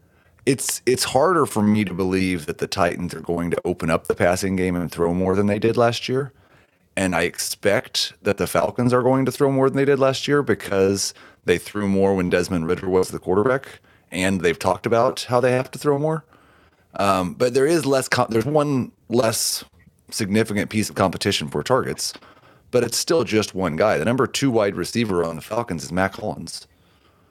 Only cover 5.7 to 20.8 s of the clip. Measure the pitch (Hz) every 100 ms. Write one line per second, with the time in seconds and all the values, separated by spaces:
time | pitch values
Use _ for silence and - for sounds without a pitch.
5.7 | 117 117 117 - 131 139 - _ _ _
6.7 | _ _ - 95 87 87 - - - 101
7.7 | 110 - - - - 101 - 87 85 104
8.7 | 104 123 123 123 131 127 - 139 135 135
9.7 | 135 139 139 135 127 - 143 135 101 -
10.7 | 98 98 98 - - - _ - 87 -
11.7 | 104 101 95 98 95 90 90 87 90 80
12.7 | 87 95 92 90 - - 92 120 131 -
13.7 | - _ _ _ 90 95 98 85 82 95
14.7 | 87 113 113 127 - - 123 123 127 131
15.7 | - 147 143 151 156 - _ _ _ _
16.7 | _ _ - 98 95 90 - 123 123 139
17.7 | 170 135 135 127 - 120 113 123 151 147
18.7 | 135 104 - - 117 113 113 - - -
19.7 | _ _ _ _ - 101 107 110 101 76
20.7 | 107